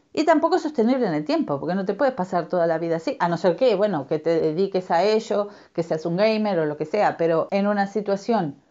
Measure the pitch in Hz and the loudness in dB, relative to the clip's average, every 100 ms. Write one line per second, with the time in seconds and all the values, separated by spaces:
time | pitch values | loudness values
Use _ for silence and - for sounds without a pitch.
0 | _ - 320 311 320 339 302 - 220 262 | _ -2 2 4 4 0 -2 0 2 2
1 | 220 151 156 320 - 139 147 185 190 190 | 0 -2 -2 -2 0 -2 -2 -2 -2 0
2 | 277 254 185 180 160 180 170 160 170 165 | 0 0 -2 -2 0 0 2 0 0 -2
3 | 180 - 175 170 185 170 254 190 208 170 | -2 -2 0 2 0 2 2 2 0 0
4 | 135 156 156 165 160 156 190 190 185 170 | -2 -2 0 2 2 0 0 0 0 2
5 | 196 220 220 208 202 - - - 165 160 | 2 2 0 -2 -2 -8 -10 -6 -4 -2
6 | 170 170 214 220 214 180 156 147 151 208 | -2 0 2 2 0 0 -2 -2 -4 0
7 | 175 143 165 160 - 196 202 208 196 214 | 0 2 0 2 0 0 0 0 -2 -2
8 | 202 196 - 226 160 - _ | -2 -4 0 -2 -2 -6 _